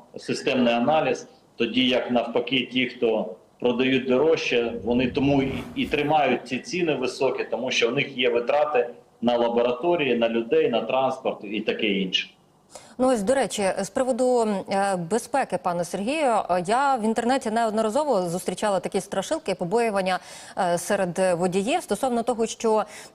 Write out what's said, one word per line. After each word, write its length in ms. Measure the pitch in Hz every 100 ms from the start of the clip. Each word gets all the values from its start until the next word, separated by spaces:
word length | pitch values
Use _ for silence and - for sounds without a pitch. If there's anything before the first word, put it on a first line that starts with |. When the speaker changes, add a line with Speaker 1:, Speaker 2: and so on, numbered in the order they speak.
| - -
Speaker 1:
системний 560 | - 123 147 127 120
аналіз, 540 | 120 131 156 135 117 - - _ -
тоді 320 | 113 123 127
як 240 | 123 -
навпаки 580 | 123 113 120 - 131 120
ті, 140 | 127 123
хто 500 | - 117 110 95 - _ _
продають 480 | 123 117 131 131 123
дорожче, 640 | 127 156 160 - 123 117 101
вони 240 | 101 120 127
тому 360 | 143 139 139
і, 80 | 135 - - 139
і 100 | 123
тримають 600 | 147 147 156 139 - -
ці 120 | 127
ціни 360 | - 180 165 135
високі, 480 | 127 - 135 -
тому 280 | 107 113 127
що 180 | - 117
в 40 |
них 240 | 139 131 123
є 120 | 127
витрати 600 | 117 117 147 151 - - - - _
на 160 | 117 120
лабораторії, 800 | 117 117 120 - 175 170 135 117
на 140 | 117
людей, 400 | 117 113 160 151
на 120 | 113
транспорт 560 | - 131 131 - 107 -
і 180 | 101 107
таке 260 | - - 107
інше. 420 | 98 92 - - - _ _ _ - - -
Speaker 2:
Ну 100 | 254
ось, 160 | 247
до 120 | 196 269
речі, 280 | 208 - 190 -
з 80 | 196
приводу, 580 | - 254 233 254 247 220 196 -
е, 260 | 196 196 185
безпеки, 640 | 165 220 - 277 220 -
пане 200 | 185 175
Сергію, 480 | 170 180 208 311 277 214 -
е, 140 | 180 175
я 280 | 233 277 262
в 80 |
інтернеті 480 | 214 226 226 262 233
неодноразово 680 | 220 226 214 220 240 302 214
зустрічала 580 | 180 175 - 185 214 190
такі 220 | 175 196
страшилки, 540 | - 196 185 311 - 185
побоювання, 640 | 175 226 233 196 185 180 - - - -
е, 200 | 180 175
серед 440 | - 202 185 170 185 170
водіїв 440 | 185 185 196 339
стосовно 420 | - - 262 233
того, 220 | 226 233 226
що, 380 | - 226 214 202 - -